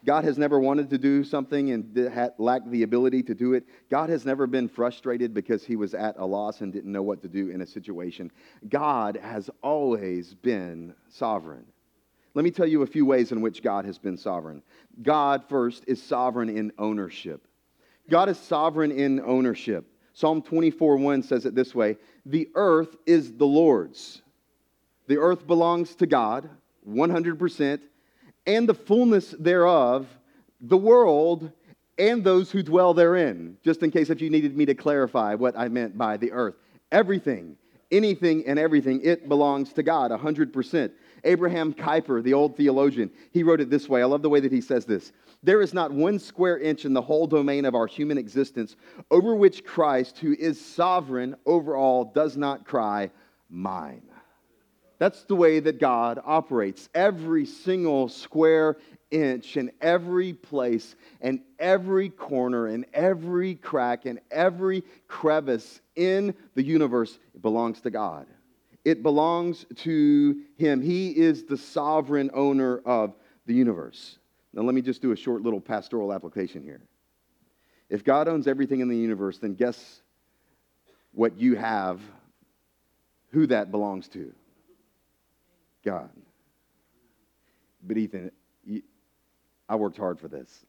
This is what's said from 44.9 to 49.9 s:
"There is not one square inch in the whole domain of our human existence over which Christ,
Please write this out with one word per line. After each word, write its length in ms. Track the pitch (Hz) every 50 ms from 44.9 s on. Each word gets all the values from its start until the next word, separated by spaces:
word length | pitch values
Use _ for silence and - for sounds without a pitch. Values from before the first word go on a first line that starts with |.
| 107 92 - - _ _ _ _ _ _ -
"There 180 | 165 190 214
is 120 | 202 165 -
not 180 | 185 170 139
one 280 | 143 139 156 185 208 196
square 400 | - - - - 180 180 175 139
inch 260 | 143 156 156 147 -
in 80 | 147 131
the 80 | 127
whole 260 | 120 131 156 151 165
domain 380 | 151 151 151 139 143 139 143 139
of 100 | 135 120
our 120 | 120 113
human 300 | 104 - - 147 151 151
existence 580 | 139 117 104 98 131 139 135 - 123 110 104 - _ _ - - - - _
over 260 | 151 175 185 226 226
which 300 | 208 202 185 - - -
Christ, 540 | - - 175 160 147